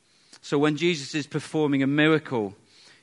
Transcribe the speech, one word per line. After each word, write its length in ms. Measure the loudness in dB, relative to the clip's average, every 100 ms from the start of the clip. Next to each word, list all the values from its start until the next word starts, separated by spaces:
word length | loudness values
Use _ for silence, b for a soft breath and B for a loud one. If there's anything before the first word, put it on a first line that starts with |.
| B B B B
So 160 | -4 2
when 200 | 2 2
Jesus 360 | 0 -2 -4
is 140 | -6 -6
performing 560 | -8 -4 -2 0 2
a 40 | 2
miracle, 680 | 2 4 2 0 -4 -4 -8 B B B B